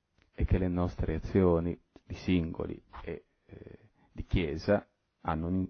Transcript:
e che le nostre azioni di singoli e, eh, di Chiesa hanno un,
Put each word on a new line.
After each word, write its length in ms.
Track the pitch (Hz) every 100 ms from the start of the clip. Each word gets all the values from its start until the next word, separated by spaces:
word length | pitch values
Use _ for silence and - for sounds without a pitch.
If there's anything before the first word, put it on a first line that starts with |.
| _ _ _
e 120 | - -
che 120 | 92
le 120 | 90
nostre 460 | 87 90 - 85 80
azioni 640 | - 101 92 85 85 - _ _ -
di 100 | 87
singoli 680 | - 92 82 - - 78 - -
e, 220 | - 82 - _ _
eh, 340 | - - - _ _ _
di 120 | - -
Chiesa 640 | 98 80 80 - 101 - _ _ _
hanno 260 | - 80 85
un, 200 | 92 92